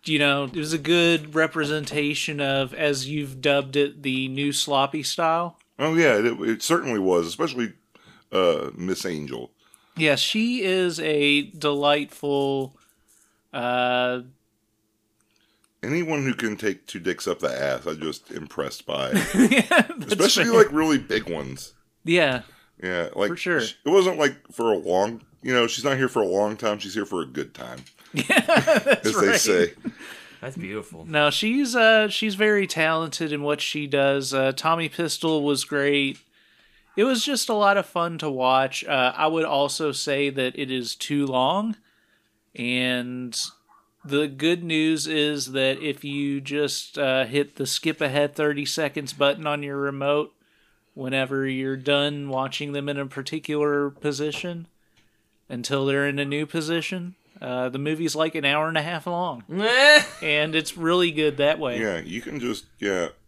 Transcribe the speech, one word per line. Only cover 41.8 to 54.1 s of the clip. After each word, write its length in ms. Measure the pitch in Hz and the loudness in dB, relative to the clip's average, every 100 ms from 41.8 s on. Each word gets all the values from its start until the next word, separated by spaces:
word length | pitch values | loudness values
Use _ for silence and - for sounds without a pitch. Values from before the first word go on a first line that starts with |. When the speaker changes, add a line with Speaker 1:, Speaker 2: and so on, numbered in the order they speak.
| _ _ _ _ _ _ _ - | _ _ _ _ _ _ _ -8
Speaker 1:
And 840 | 120 127 127 123 123 127 123 117 - _ _ _ _ _ | -2 0 0 -2 -4 -8 -8 -8 -10 _ _ _ _ _
the 240 | 147 143 151 | -4 -2 -2
good 360 | 135 156 175 | -2 -2 -2
news 440 | 170 160 156 160 147 | -2 0 0 0 -2
is 440 | 156 147 147 131 | 0 0 -2 -4
that 300 | 135 131 135 | 0 0 0
if 220 | 151 143 | -6 -6
you 380 | 143 143 143 139 | -6 -4 -4 -4
just, 560 | 135 143 147 - - - | -4 -2 -2 -4 -8 -4
uh, 280 | 135 131 127 | 0 0 2
hit 300 | 139 143 - | 0 -2 -4
the 100 | 135 | -4
skip 340 | - 160 151 | -2 -4 -2
ahead 340 | 147 139 147 143 | 0 2 0 0
thirty 300 | 151 143 139 | -2 0 -4
seconds 480 | - 151 139 139 | -2 -2 -4 -10
button 320 | 143 143 143 151 | 0 0 2 -4
on 180 | 147 | -4
your 140 | 143 139 | -4 -4
remote, 560 | 139 139 139 147 151 _ _ _ _ _ _ | -4 -2 0 0 -2 _ _ _ _ _ _
whenever 540 | - 131 135 131 139 135 | -12 -4 -2 -2 -2 -2
you're 300 | 131 135 135 | -2 -4 -4
done 520 | 131 143 147 147 143 | 0 2 2 -4 -6
watching 420 | 131 135 - 147 | -4 -4 -6 -6
them 180 | 143 143 | -6 -6
in 80 | 143 | -6
a 80 | 139 | -6
particular 840 | 135 131 156 - 151 147 143 143 | -8 -8 -8 -4 0 0 0 -2
position, 760 | 139 147 | -4 -6